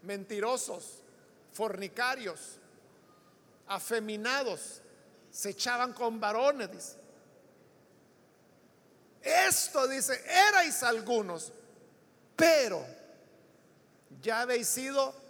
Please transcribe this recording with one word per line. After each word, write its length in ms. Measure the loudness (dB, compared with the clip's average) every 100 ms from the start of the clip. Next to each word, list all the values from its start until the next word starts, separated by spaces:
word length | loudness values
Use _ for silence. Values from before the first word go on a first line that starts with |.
mentirosos, 1000 | -8 -10 -6 -4 -2 -2 -4 -10 -12 -20 -20 -20 -20 -20 -20
fornicarios, 1040 | -6 -4 -4 -8 -2 -2 -2 -6 -10 -14 -18 -20 -20 -20 -20 _ -20 _ _ _ _ -8
afeminados, 1160 | -8 -2 -4 -2 -4 -2 0 -2 -6 -10 -16 -20 -20 -20 -20 -18
se 180 | -8 -8
echaban 420 | -4 -2 0 -2
con 280 | 0 -4 0
varones", 500 | -2 2 2 2 -4
dice. 240 | -10 -16 -16 -20 -20 -20 -20 -20 -20 -20 -20 _ -20 _ _ _ _ _ _ _ _ _ _ -20 -8
"Esto", 680 | 2 4 6 2 0 0 0
dice, 340 | 0 -2 -4 2 6 8
"erais 320 | 8 4 2
algunos, 680 | 0 0 0 0 0 -8 -10 -18 -20 -20 -20 -20 -20 _ _ 4
pero 500 | 6 6 4 -2 -8 -16 -20 -20 -20 -20 _ -20 _ _ _ _ _ -8
ya 220 | -2 -2
habéis 260 | 0 0 0
sido 440 | -4 -2 -2 -2 -4 -20